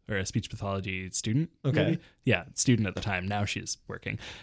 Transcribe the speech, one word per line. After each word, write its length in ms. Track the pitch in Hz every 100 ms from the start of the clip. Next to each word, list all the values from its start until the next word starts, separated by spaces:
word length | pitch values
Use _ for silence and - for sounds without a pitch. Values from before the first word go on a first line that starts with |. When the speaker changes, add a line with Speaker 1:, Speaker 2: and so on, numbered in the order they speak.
| -
Speaker 1:
or 80 | 101
a 80 |
speech 240 | 95 117 -
pathology 600 | 110 104 98 95 92 92
student. 400 | - - 117 165 _
Speaker 2:
Okay. 200 | 143 -
Speaker 1:
Maybe? 140 | 101 175 - _
Yeah, 200 | - 92 -
student 320 | - - 120 104
at 80 |
the 60 | -
time. 260 | - 92 92
Now 180 | 104
she's 340 | 101 107 107 - -
working. 300 | 98 110 107 - -